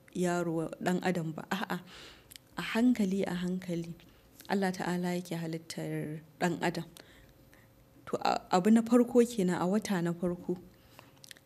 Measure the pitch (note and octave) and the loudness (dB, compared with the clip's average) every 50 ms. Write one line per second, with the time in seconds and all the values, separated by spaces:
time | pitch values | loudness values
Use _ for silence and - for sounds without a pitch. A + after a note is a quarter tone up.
0 | _ - - F3+ F3+ F3 F3 F3 E3+ E3+ D#3+ E3 D#3+ - - - G#3+ - F#3 F3 | _ -10 -4 0 0 2 2 0 0 0 -2 -2 -4 -4 -6 -4 -2 0 0 2
1 | - F#3 F3 F3 D#3 D#3+ D#3 - - - - F#3 - - F3+ F3+ - - - - | 0 0 0 0 -2 -6 -6 -8 -6 -6 -6 -6 -4 -4 -6 -8 -8 -12 -20 -20
2 | - - - - - - - - _ - - - F3 - - A3+ A#3+ B3+ A#3+ A3 | -20 -20 -20 -20 -20 -20 -20 -20 _ -14 -12 -10 -8 -2 0 2 4 4 4 4
3 | G#3 F#3+ G3 G3 F#3 - F3+ F3 F3+ F3+ F#3 F#3 F#3 F3+ E3+ E3+ E3+ E3+ E3 - | 2 0 2 0 0 -2 -2 -4 -2 -2 -4 -4 -4 -4 -6 -4 -6 -8 -12 -16
4 | - - - _ _ - - - - - F#3+ G3+ G3 F#3 F3+ F#3 - - F3+ F3 | -18 -20 -20 _ _ -20 -20 -16 -4 -2 0 0 0 0 -2 -2 -2 -2 -2 -2
5 | F3+ F3 F3 F3+ F3+ - E3 E3 E3+ D#3+ D#3+ D#3+ D#3+ - - E3 D#3 D#3 D#3 D#3 | -2 -2 -2 -4 -4 -6 -6 -6 -4 -6 -6 -8 -8 -10 -10 -8 -6 -6 -4 -4
6 | D3+ D3+ D#3 D#3+ - - - - - F3 E3+ - - F3 E3+ F3 D#3+ - - - | -4 -6 -8 -10 -12 -16 -6 -2 0 0 0 0 -2 -2 -2 -4 -10 -10 -14 -20
7 | - - - - - - - - - - - - - - - - - _ - - | -20 -20 -20 -20 -20 -20 -20 -20 -20 -20 -20 -20 -20 -20 -20 -20 -20 _ -20 -20
8 | - - - - - - - - - - - F#3 F3 G#3+ A3+ A3+ A3+ A3+ A#3+ A#3+ | -12 -8 -8 -2 0 0 0 0 -2 0 2 4 6 6 6 6 6 6 6 4
9 | A#3+ B3 - B3 A#3+ A#3 - G#3 F3+ F3+ F3 - - F3+ G3 G#3+ G#3+ - G3+ F3 | 6 6 6 4 4 4 4 0 0 2 2 0 0 2 0 0 0 0 -2 0
10 | E3+ E3+ E3+ E3+ F#3+ F3 F3 F3+ - - F3+ - - - - - - - - - | 0 0 -2 -2 -2 -2 -4 -4 -4 -6 -6 -6 -6 -20 -20 -20 -20 -20 -20 -20
11 | - - - - - - - - _ | -20 -20 -20 -20 -20 -20 -20 -20 _